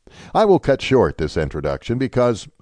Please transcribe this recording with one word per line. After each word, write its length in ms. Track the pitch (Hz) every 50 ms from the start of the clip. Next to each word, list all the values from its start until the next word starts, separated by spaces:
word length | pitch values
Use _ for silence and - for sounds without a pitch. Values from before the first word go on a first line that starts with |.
| _ - - - - - -
I 100 | 180 220
will 140 | 202 185 147
cut 220 | - - 135 -
short 380 | - - 131 123 95 73 - -
this 180 | 80 73 -
introduction 640 | 82 76 69 - 76 69 71 69 65 - - 117 127
because 500 | 135 - - 123 123 123 117 95 - - _ _